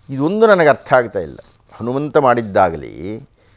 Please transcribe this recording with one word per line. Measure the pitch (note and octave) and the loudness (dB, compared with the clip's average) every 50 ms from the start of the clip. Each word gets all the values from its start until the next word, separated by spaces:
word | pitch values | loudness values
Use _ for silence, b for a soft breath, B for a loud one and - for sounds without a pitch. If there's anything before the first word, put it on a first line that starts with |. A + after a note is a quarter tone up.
| _ - | _ -12
ಇದೊಂದು | C3+ C3 C#3+ D#3+ G3 G#3+ A3 A3+ | -6 -4 -2 -2 0 2 4 4
ನನಗೆ | G#3 F3+ E3 D3 | 4 4 4 4
ಅರ್ಥ | C3 - - - C#3 | 2 2 0 2 2
ಆಗ್ತಾ | B2+ B2 A2+ - G2+ | 2 2 0 -4 -8
ಇಲ್ಲ. | E2+ D2+ B1+ - - _ _ _ _ _ - | -8 -8 -12 -18 -20 _ _ _ _ _ -16
ಹನುಮಂತ | - G#2+ A#2+ B2+ C#3 D3 D3+ B2 D#3 | -10 -8 -6 -6 -4 -6 -2 0 2
ಮಾಡಿದ್ದಾಗಲಿ, | C#3+ B2+ B2 A#2+ A#2 G#2 F#2+ G#2 F#2+ F2+ E2 D#2 C2+ A1+ G1+ A#1 D#2 F#2+ G#2+ A2+ C#3 _ _ _ _ _ _ | 2 2 0 -2 -4 -2 0 0 0 0 -2 -6 -12 -14 -14 -14 -12 -12 -12 -14 -16 _ _ _ _ _ _